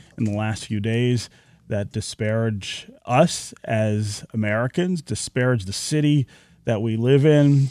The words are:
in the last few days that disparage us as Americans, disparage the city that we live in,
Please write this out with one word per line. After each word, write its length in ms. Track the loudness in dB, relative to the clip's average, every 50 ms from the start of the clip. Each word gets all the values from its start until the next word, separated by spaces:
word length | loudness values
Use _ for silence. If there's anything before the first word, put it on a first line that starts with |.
| -20 _ _ -4
in 60 | -4
the 120 | -2 -2
last 300 | -2 -2 -4 -4 -6 -6
few 140 | -6 -4 -4
days 500 | -2 -2 0 0 2 2 0 0 -2 -6 _ _ _ _ _ _ _ -6
that 240 | -4 -4 -4 -4 -6
disparage 960 | -8 -8 -8 -8 -6 -4 -2 -2 0 0 -2 -2 -4 -6 -10 -12 -12 -14 -18 -20 -14 _
us 480 | 0 2 4 4 2 2 -4 -12 -14 -18 -14 -8
as 640 | -4 -2 0 0 0 0 0 -2 -4 -6 -8 -12 -8 -4
Americans, 680 | -4 -2 0 0 0 -2 -2 -2 -2 -2 -2 -2 -4
disparage 640 | -6 -6 -8 -8 -8 -6 -2 0 2 2 2 0 -2
the 60 | -6 -8
city 540 | -8 -6 -2 0 0 2 4 4 2 2 -2 -6 -18 _ _ _ _ _
that 180 | -4 -2 -2 -2
we 140 | -2 -2
live 280 | 0 2 4 4 6 6
in, 420 | 6 6 6 6 6 6 4 2 0